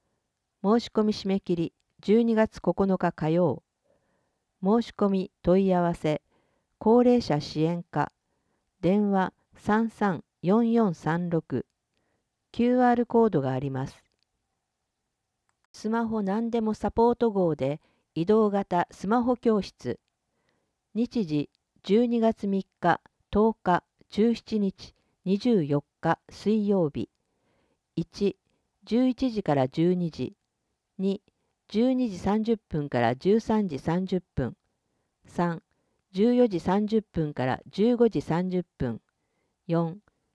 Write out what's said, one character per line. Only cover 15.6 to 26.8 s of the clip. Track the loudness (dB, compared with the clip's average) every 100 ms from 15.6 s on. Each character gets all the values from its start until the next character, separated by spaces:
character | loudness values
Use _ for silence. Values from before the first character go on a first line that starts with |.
| _
ス | -10 -4
マ | -2 -2
ホ | -2
何 | -2 -2 -2
で | -2
も | -2
サ | -2 -2
ポ | 2 2
ー |
ト | 4 0
号 | 2 0
で、 | 0 -2 -4 _ _ _
移 | -4 2
動 | 4 4
型 | 0 -2 -2 -4
ス | -6 -2
マ | 0
ホ | 0 0
教 | 0 0
室。 | -2 -10 -10 -10 _ _ _ _ _ _ _ _ _
日 | -6 -4 -4 -2
時、 | -2 -4 _ _ _
十 | 0 2 2
二 | 2
月 | 0 0 -4
三 | -4 -6 -2
日、 | 0 0 _ _ -4
十 | 0 0 0
日、 | 0 0 _ _ _
十 | 0 0
七 | 0 -4 -2
日、 | -2 -6 -18 _ _ _
二 | -4 -2
十 | 2 2
四 | 2 -2 -4 _
日 | -4 -4 _
水 | -6 -2 0 2
曜 | 0